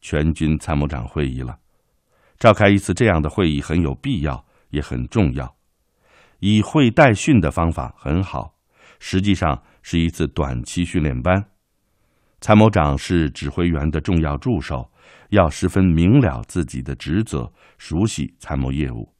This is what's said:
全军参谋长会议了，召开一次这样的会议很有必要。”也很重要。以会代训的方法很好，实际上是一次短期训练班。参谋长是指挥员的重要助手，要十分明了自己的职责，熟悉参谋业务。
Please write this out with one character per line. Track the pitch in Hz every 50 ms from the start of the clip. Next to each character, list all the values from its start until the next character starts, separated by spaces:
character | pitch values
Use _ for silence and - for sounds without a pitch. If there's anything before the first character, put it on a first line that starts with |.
全 | - - 82 76 73 82
军 | 78 - 80 76 78 76
参 | - - 78 71
谋 | 71
长 | 67 - 62 60
会 | - - 80 71 65
议 | 64 64
了， | 62 60 - - _ _ _ _ _ _ _ _ _ _ _ _ _ _ _ _
召 | - 113 101
开 | - 107 101
一 | 101 98
次 | - - 92
这 | - 123
样 | 107 87 80
的 | 73 76
会 | - - 95 82
议 | 73 71
很 | - - 78 90
有 | 85 71 67
必 | - - 139 131 80
要。” | 71 76 65 - - _ _ _ _ _
也 | - 73
很 | 69 - 69 62 62 -
重 | - 117 92 69 62
要。 | 67 64 60 - _ _ _ _ _ _ _ _ _ _ _ _ _ _ _ _ _
以 | 92 101 107 107
会 | 101 - - 156 135 117
代 | - - 151 127
训 | 107 - - 165 143 107
的 | 80 73
方 | - 85 82 82
法 | 80 - 64 60 - _
很 | - 67 76 92
好， | 95 - - 64 - - _ _ _ _ _ _ _ - _ _
实 | - - - 95
际 | 95 104 95
上 | - - 78 67 - - _ _ _
是 | _ - - 85
一 | 82 82
次 | - - 80 71
短 | - - 73 67 64 60
期 | 60 - - 87 87
训 | 85 - 90
练 | 76 73 64 62
班。 | 62 90 92 98 104 - _ _ _ _ _ _ _ _ _ _ _ _ _ _ _ _ _ _
参 | - - 107
谋 | 107 110 110
长 | 101 95 76 71 69
是 | 71 - - 92 85 80 69
指 | 57 - - 71
挥 | - - 87
员 | 87 82 73 73 80
的 | 76 78
重 | - - 92 82
要 | 78 76 71
助 | 69 - 127 117 78
手， | 71 - 76 65 58 - _ _ _ _ - - _ _
要 | 104 104 87 78
十 | - - 92 87
分 | - 98 95
明 | 92 80 80 85 95 123 143
了 | 123 85 65 58 57
自 | - - 90 76
己 | 64 - 65
的 | 64 71 67
职 | 62 - 71 78 104 113
责， | - - 67 58 - - _ _ _ _
熟 | _ - - 78 85 107
悉 | 110 - - 67 - - _
参 | - - 76
谋 | 67 65 65
业 | 67 73 73 64
务。 | 58 57 55 - _